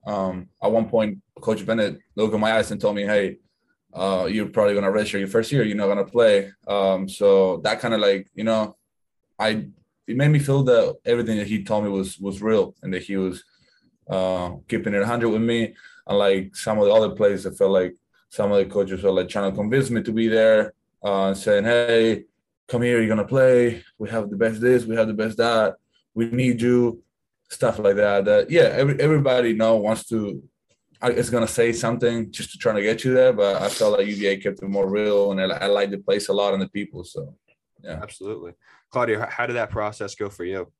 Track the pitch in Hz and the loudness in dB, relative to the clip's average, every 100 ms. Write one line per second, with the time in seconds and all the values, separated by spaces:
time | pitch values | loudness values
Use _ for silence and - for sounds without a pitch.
0 | - 104 95 92 90 _ 104 113 110 117 | -6 -4 -4 -6 -14 _ 0 0 0 0
1 | 107 98 _ - - 107 98 113 104 76 | -2 -4 _ -10 -4 -4 -2 -2 -2 -4
2 | _ - 110 107 107 110 104 101 104 104 | _ -4 -2 0 0 0 -2 -2 -2 -2
3 | 101 104 98 - _ _ _ _ _ 82 | 0 0 0 -6 _ _ _ _ _ -6
4 | 95 92 90 107 98 113 101 101 98 104 | -2 0 -2 -4 -2 2 2 2 0 0
5 | 104 101 98 113 113 139 110 104 101 101 | -2 -4 -2 -2 0 0 0 0 0 0
6 | 98 120 113 101 98 - - 101 98 95 | 0 4 4 4 0 -14 -6 0 0 0
7 | 95 - 101 98 95 87 107 110 120 113 | -4 0 4 6 4 2 -2 -2 -2 0
8 | 104 98 95 - 110 110 107 - _ _ | 2 0 -4 -6 -2 -2 -2 -8 _ _
9 | _ _ _ _ 110 110 - - _ _ | _ _ _ _ -2 -2 -8 -18 _ _
10 | - 120 147 147 143 139 131 120 - - | -8 0 2 2 2 2 4 4 4 -2
11 | - 120 113 107 101 107 98 107 104 98 | -2 0 0 -2 -2 -4 -2 -2 -2 -4
12 | 95 - 98 95 107 107 92 - - 92 | -6 -8 -10 -6 0 0 0 -6 -8 -8
13 | 92 98 95 90 _ _ _ _ _ _ | -6 -4 -4 -6 _ _ _ _ _ _
14 | - 95 92 92 90 90 - 110 104 101 | -8 -4 -2 -4 -6 -10 -8 -6 -4 -2
15 | 104 120 117 107 117 117 110 - - - | -2 0 0 0 0 0 -4 -8 -20 -20
16 | - 101 101 98 95 - - 107 101 110 | -4 0 2 0 -2 -10 -4 2 4 4
17 | 107 95 104 98 95 - 98 98 92 - | 2 2 0 0 -8 0 2 2 0 -8
18 | _ _ _ - 101 101 95 101 95 92 | _ _ _ -4 0 0 0 -2 -2 0
19 | 98 92 90 104 98 98 104 131 113 117 | 0 0 -2 -4 -4 -4 -2 0 0 -2
20 | 110 110 113 110 110 107 107 - _ _ | -2 -2 2 4 6 4 2 -6 _ _
21 | 101 98 98 98 107 104 107 120 120 117 | -4 0 0 -2 2 2 4 2 2 2
22 | 113 107 - _ _ _ _ 123 123 120 | 2 0 -6 _ _ _ _ -2 0 2
23 | 110 107 101 135 131 123 120 113 - _ | 2 0 0 4 6 6 4 0 -14 _
24 | 107 113 101 98 113 110 120 123 110 113 | -8 -6 -6 -2 -2 2 2 2 2 0
25 | 110 107 110 107 117 113 107 - _ _ | 0 0 -4 0 0 2 0 -2 _ _
26 | _ 110 113 123 127 117 120 123 120 113 | _ -4 -4 0 0 0 2 4 2 -2
27 | _ _ _ _ _ - 123 110 104 101 | _ _ _ _ _ -4 -2 2 2 2
28 | 104 101 98 104 - 165 120 113 139 - | 2 2 4 2 4 4 4 4 0 2
29 | 151 156 139 127 117 110 113 113 104 110 | 2 2 2 2 2 2 2 2 2 -4
30 | - 113 104 69 - _ _ _ _ _ | -4 -6 -4 -8 -16 _ _ _ _ _
31 | 123 120 120 120 110 - 117 117 113 117 | -2 0 0 0 -2 0 0 0 -4 -2
32 | 120 117 110 - - - 120 107 104 113 | -2 -2 -8 -10 -14 -4 -2 0 -2 -2
33 | 131 127 127 110 101 92 98 - 107 104 | 0 4 4 4 0 0 -2 0 0 2
34 | 101 104 101 98 101 98 98 101 95 101 | 0 0 -2 -2 -4 -6 -6 -2 -2 0
35 | 107 101 101 95 95 78 98 101 101 98 | 0 2 2 0 -2 -2 0 0 0 -4
36 | 98 101 101 98 101 98 95 101 101 90 | -2 -2 0 0 0 -2 -4 -8 -10 -12
37 | 87 - 73 - _ _ _ _ 101 78 | -14 -14 -14 -18 _ _ _ _ -14 -14
38 | 113 - 95 104 87 - _ _ _ 127 | -14 -14 -14 -12 -14 -20 _ _ _ -4
39 | 120 107 113 - 120 120 107 110 104 104 | -2 -2 -4 -6 -4 -4 -4 -4 -6 -6
40 | 101 - 101 - 87 95 87 | -12 -8 -10 -8 -8 -8 -10